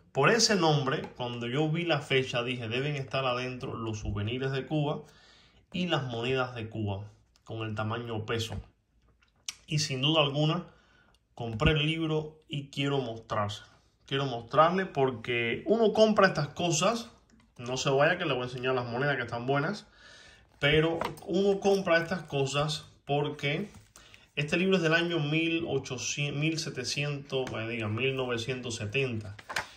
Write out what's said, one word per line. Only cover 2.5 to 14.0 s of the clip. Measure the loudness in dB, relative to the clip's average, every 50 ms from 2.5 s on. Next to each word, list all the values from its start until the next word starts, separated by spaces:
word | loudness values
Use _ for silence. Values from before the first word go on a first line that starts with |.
| -4 -4 -4 -4
"Deben | -2 -2 -2 -2 -4
estar | -4 -6 -4 -4 -2 0
adentro | 0 -2 -2 -4 -6 -6 -8 -8 -8 -8
los | -6 -6 -6 -6 -6
souvenirs | -6 -4 -4 -4 -4 -4 -4 -2 -2 -2
de | -2 -4 -4
Cuba | -2 -2 0 0 0 -2 -4 -8 -14 -20 -20 -20 -20 -20 -20 -20 _ _ _ _ _ -6
y | -4 -2
las | 0 0 -2 -2
monedas | -2 -4 -4 -2 0 0 0 -2 -2 -4
de | -8 -10 -8
Cuba", | -6 -4 -4 -4 -4 -6 -8 -12 -16 _ _ _ _ _ _
con | -12 -8 -8 -6
el | -6 -4
tamaño | -4 -4 -4 -4 -4 -6 -6 -6 -6 -4
peso. | -4 -2 -2 -2 -4 -6 -8 -10 -12 _ _ _ _ _ _ _ _ _ _ _ _ _ _ _ -12 -12 -12 _
Y | -4 -2 -2
sin | -2 -2 -2 0 0
duda | 2 4 4 4
alguna, | 4 2 2 2 2 2 0 -4 -8 -14 _ _ _ _ _ _ _ _ _ _ _ _
compré | -8 -8 -6 -2 2 2 4 4
el | 4 2
libro | 0 0 0 0 0 0 -2 -2 -4 -10 -18 _ -10
y | -8 -8 -8 -8
quiero | -6 -4 -2 0 0 0
mostrárselo. | -2 -2 -6 -10 -8 -6 -2 -2 -2 -2 -4 -8 -12 -18 -20 _ _ _ _ _